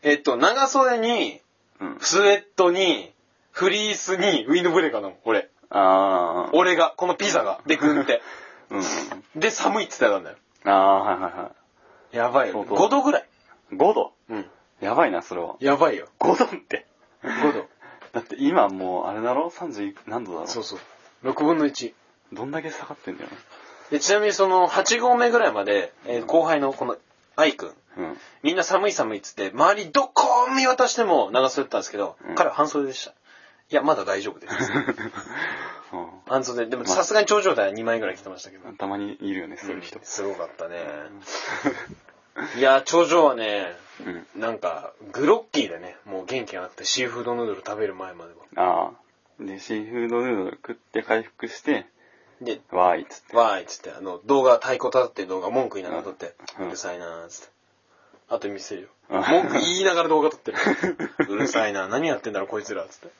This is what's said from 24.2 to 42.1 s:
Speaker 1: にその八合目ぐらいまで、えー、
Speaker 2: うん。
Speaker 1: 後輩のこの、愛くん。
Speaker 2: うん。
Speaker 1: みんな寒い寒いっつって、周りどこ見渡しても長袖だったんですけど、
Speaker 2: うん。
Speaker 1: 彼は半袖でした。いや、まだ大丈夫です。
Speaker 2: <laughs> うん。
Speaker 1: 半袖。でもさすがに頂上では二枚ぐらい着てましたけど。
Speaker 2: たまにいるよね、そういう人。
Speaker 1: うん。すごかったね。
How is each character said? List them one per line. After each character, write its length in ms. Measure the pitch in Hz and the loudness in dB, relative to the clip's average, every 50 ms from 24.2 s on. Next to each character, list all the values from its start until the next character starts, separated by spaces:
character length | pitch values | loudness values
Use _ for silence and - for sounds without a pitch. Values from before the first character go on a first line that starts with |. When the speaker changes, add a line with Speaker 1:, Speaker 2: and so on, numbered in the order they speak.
| 208 | 4
Speaker 1:
に 60 | 214 196 | 2 2
そ 140 | - 196 | 4 4
の 200 | 190 185 185 180 | 4 6 6 4
八 320 | 175 - 185 190 190 226 233 | 4 4 2 2 2 0 2
合 160 | 233 247 247 | 4 4 4
目 120 | 240 240 240 | 6 4 4
ぐ 80 | 226 240 | 4 4
ら 100 | - - | 4 4
い 40 | 110 | 2
ま 100 | 104 98 | 0 0
で、 300 | 101 104 98 - - - _ - | 2 2 2 0 -2 -10 _ -8
え 140 | - 120 120 | -6 -4 -4
ー、 20 | |
Speaker 2:
う 20 | 117 | -2
ん。 40 | |
Speaker 1:
後 160 | - 156 165 160 | 2 2 2 4
輩 160 | 160 160 147 | 4 2 2
の 140 | 139 135 135 | 2 -2 -2
こ 120 | - 135 | -4 -6
の、 120 | 123 117 - _ _ _ _ _ _ _ | -6 -6 -8 _ _ _ _ _ _ _
愛 180 | - 156 - - | 2 2 2 2
く 140 | - - | -2 -12
ん。 60 | 82 - _ _ _ - | -14 -14 _ _ _ -12
Speaker 2:
う 40 | 87 90 | -10 -8
ん。 140 | 80 - - - - - _ - | -8 -10 -12 -16 -20 -20 _ -2
Speaker 1:
み 100 | 147 175 | -2 0
ん 40 | |
な 60 | 185 165 | 0 0
寒 260 | - - 185 196 208 | 2 2 2 2 2
い 20 | |
寒 240 | - 175 131 110 110 | 0 0 -2 -2 -4
い 40 | 98 | -8
っ 20 | |
つ 100 | - - | -10 -14
っ 40 | - | -8
て、 160 | - 101 95 | -6 -6 -6
周 320 | 92 123 151 180 208 208 202 | 2 4 4 4 4 2 -2
り 80 | 160 | 0
ど 160 | - 277 269 | 0 0 0
こ 420 | - _ - - 254 247 247 247 254 269 | 2 _ 2 4 4 4 4 4 2 2
見 120 | 269 262 | 2 2
渡 200 | 254 254 254 254 | 2 4 4 2
し 80 | 233 - | 0 2
て 80 | 247 233 | 0 2
も 280 | 196 170 139 107 95 | 4 4 2 2 2
長 180 | 107 127 131 127 | 2 2 2 2
袖 140 | - 143 135 | 0 -2 -4
だ 40 | |
っ 20 | - | -2
た 80 | - | -4
ん 40 | 107 | -6
で 20 | 95 | -6
す 60 | - | -4
け 60 | - | -6
ど、 200 | 101 98 87 - _ - | -6 -6 -6 -6 _ -14
Speaker 2:
う 40 | - 82 | -8 -2
ん。 20 | |
Speaker 1:
彼 140 | - - - | 0 0 0
は 60 | - | 2
半 120 | - 147 | 0 -2
袖 180 | 151 - 147 139 | 0 0 -4 -4
で 80 | 135 131 | -4 -6
し 120 | - - | -10 -14
た。 60 | - | -16
い 20 | - _ _ _ - - - - _ _ _ _ | -18 _ _ _ -20 -20 -20 -20 _ _ _ _
や、 120 | - 139 | -2 0
ま 140 | 131 147 156 | 2 2 0
だ 80 | - 95 | 0 0
大 180 | 98 95 98 | -4 -4 -4
丈 100 | 101 107 | -4 -6
夫 80 | - - | -10 -10
で 100 | - - | -12 -10
す。 220 | - - 135 - - | -4 -4 -4 -2 -2
Speaker 2:
<laughs> 1200 | 143 139 - 117 - 107 117 - - - - 110 - - - - - - - - - - - - | -2 -2 -2 -6 -6 -8 -12 -12 -12 -14 -12 -10 -8 -8 -8 -8 -10 -12 -14 -14 -16 -18 -14 -12
う 40 | |
ん。 120 | 90 87 85 90 92 _ | -12 -12 -14 -16 -20 _
Speaker 1:
半 160 | - 131 135 127 | -2 -2 -2 -2
袖。 220 | 127 123 120 117 | -2 -4 -4 -4
で 100 | 113 123 | -4 -4
も 100 | 123 117 | -6 -2
さ 180 | - - 185 - | 0 0 0 2
す 100 | - 214 | 2 2
が 80 | 214 | 2
に 60 | 208 | 4
頂 140 | 202 208 208 | 4 2 2
上 140 | 190 190 151 | 2 2 2
で 60 | 117 | 2
は 100 | 101 - | 0 0
二 120 | 101 110 117 | -2 -4 -2
枚 160 | 113 117 113 | -2 -2 -2
ぐ 60 | 107 | -2
ら 80 | 92 92 | -6 -8
い 20 | |
着 60 | - | -8
て 80 | - 98 | -14 -18
ま 80 | 92 | -16
し 60 | 90 - | -16 -18
た 80 | 98 | -20
け 60 | 95 | -20
ど。 120 | 95 90 - 101 | -20 -20 -20 -14
Speaker 2:
た 140 | - 101 | -10 -8
ま 100 | 98 101 | -8 -6
に 200 | 101 101 101 104 98 | -6 -6 -8 -10 -8
い 120 | 98 98 98 | -8 -6 -6
る 80 | 92 | -6
よ 60 | 85 | -8
ね、 100 | 80 - | -10 -14
そ 100 | - - | -14 -12
う 40 | 98 | -10
い 80 | 92 92 | -10 -10
う 20 | |
人。 180 | 90 - - - | -12 -16 -18 -18
Speaker 1:
う 20 | |
ん。 40 | - | -16
す 160 | - - - 101 | -12 -10 -8 -6
ご 120 | 101 95 | -6 -6
か 100 | 87 87 | -8 -10
っ 40 | 82 - | -12 -10
た 100 | - - | -12 -12
ね。 100 | 85 87 87 82 76 73 76 73 78 78 101 98 - - - - - - - - 143 127 - - - - - _ - | -10 -10 -10 -10 -10 -10 -12 -14 -16 -18 -18 -16 -12 -12 -10 -8 -8 -10 -4 -4 -4 -4 -4 -12 -16 -18 -20 _ -20